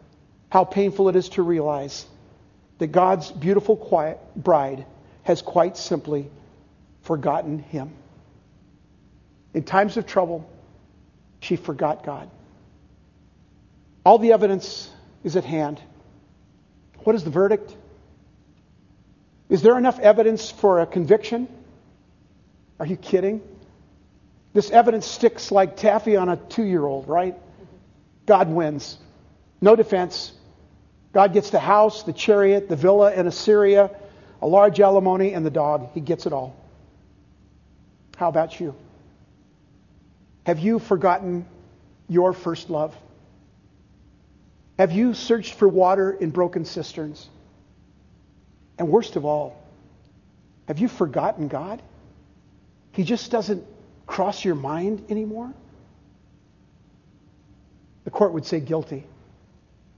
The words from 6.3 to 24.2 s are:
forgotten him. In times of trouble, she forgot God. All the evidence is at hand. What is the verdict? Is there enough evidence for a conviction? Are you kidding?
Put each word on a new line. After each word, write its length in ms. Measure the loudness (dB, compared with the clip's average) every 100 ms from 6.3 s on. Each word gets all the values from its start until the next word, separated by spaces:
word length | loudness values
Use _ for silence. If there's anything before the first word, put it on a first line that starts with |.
| -18 _ _ _ _ _ _
forgotten 560 | -6 -4 -2 -4 -4 -10
him. 340 | -10 -12 -12 -16 -20 _ _ _ _ _ _ _ _ _ _ _ _ _ _
In 100 | -10
times 320 | -2 0 0 -4
of 100 | -6
trouble, 400 | -4 -4 -6 -14 -20 _ _ _ _ _ _ _ _
she 160 | -6 -6
forgot 480 | -6 -4 -4 -4
God. 260 | -10 -14 -16 -20 _ _ _ _ _ _ _ _ _ _ _ _ _ _ _ _ 4
All 120 | 6
the 160 | 6
evidence 560 | 4 2 -2 -6 -16 -20 -20 -20 _
is 140 | -6 -4
at 80 | -4
hand. 340 | -4 -6 -8 -18 _ _ _ _ _ _ _ _ _ _ -6 -2
What 120 | -2
is 80 | -2
the 40 |
verdict? 460 | 0 0 0 -6 -20 -20 -20 _ _ _ _ _ _ _ _ _ _ _ _ _ _ -2
Is 120 | 4
there 160 | 4 4
enough 220 | 2 4
evidence 500 | 4 6 2 0 -6
for 280 | 0 2 2
a 60 | 0
conviction? 640 | -2 2 2 0 -8 -8 -14 -20 _ _ _ _ _ _ _ _ _ _ -12
Are 60 | -8
you 100 | -8
kidding? 460 | -2 0 0 -4 -10 -20 -20 _ _ _ _ _